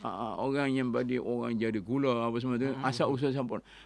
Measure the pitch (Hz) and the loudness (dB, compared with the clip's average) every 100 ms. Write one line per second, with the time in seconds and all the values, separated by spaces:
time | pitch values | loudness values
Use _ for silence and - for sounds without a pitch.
0 | 117 95 113 92 127 143 139 131 127 120 | -6 -4 -4 -2 -2 0 2 0 0 0
1 | 123 123 107 120 117 113 113 110 95 135 | 0 0 0 -2 -2 0 0 0 0 2
2 | 139 117 117 117 127 120 135 131 131 123 | 2 2 2 0 0 0 0 0 0 2
3 | 131 131 139 135 123 107 - - | 2 2 0 0 -2 -4 -8 -20